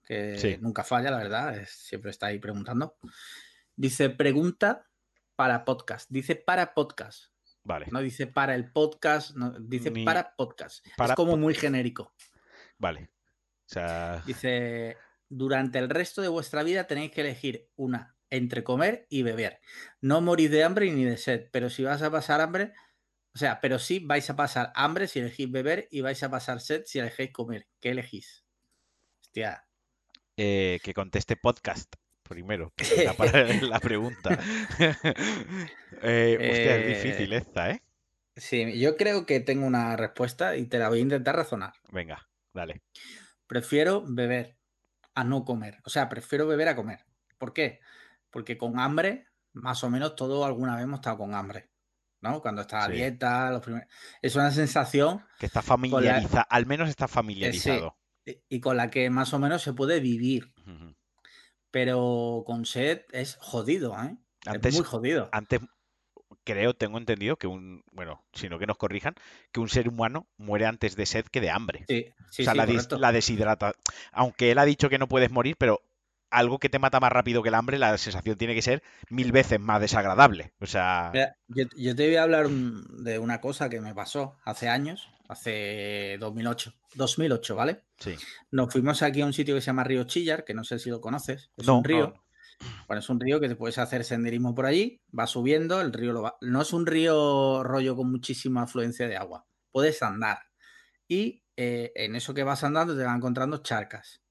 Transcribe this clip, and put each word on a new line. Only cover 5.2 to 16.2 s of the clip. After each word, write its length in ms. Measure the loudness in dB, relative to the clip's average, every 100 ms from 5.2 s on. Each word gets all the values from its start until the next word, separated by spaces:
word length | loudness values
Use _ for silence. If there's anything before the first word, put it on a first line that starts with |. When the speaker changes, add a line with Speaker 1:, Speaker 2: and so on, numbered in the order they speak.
| _
Speaker 1:
para 300 | 0 2 2
podcast". 460 | 0 -4 -4 -12 -6
Dice, 260 | -6 -2 -2
"Para 380 | 0 2 2
podcast". 540 | 0 -2 -4 -16 -16 -20 _ _ _
Speaker 2:
Vale. 220 | -8 -8 -6
Speaker 1:
No 100 | -6
dice, 240 | -6 -6 -4
"Para 280 | 0 0
el 160 | 0 -2
podcast", 600 | 2 2 2 0 0 -2
no, 240 | -8 -8 -8
dice, 320 | -8 -6 -4
Speaker 2:
Ni 140 | -2
Speaker 1:
"Para 320 | 0 0 -2 -6
podcast". 480 | -8 -8 -16 -16 -18 -4
Speaker 2:
para 160 | 0
Speaker 1:
Es 20 | 2
como 160 | 4
Speaker 2:
po- 40 | 4
Speaker 1:
muy 160 | 2
genérico. 580 | 2 0 0 -2 -6 -14 _ -20 _ _ -20 -20 _
Speaker 2:
Vale. 320 | -6 -6 -12 _ _ _ _ _ _
O 60 |
sea 500 | -8 -6 -6 -6 -8 -8
Speaker 1:
Dice, 720 | -6 -4 -2 -4 -6 -10 -12 _ _ _
"Durante 480 | -6 -2 0 0 -2
el 100 | -2
resto 320 | -2 -4 -4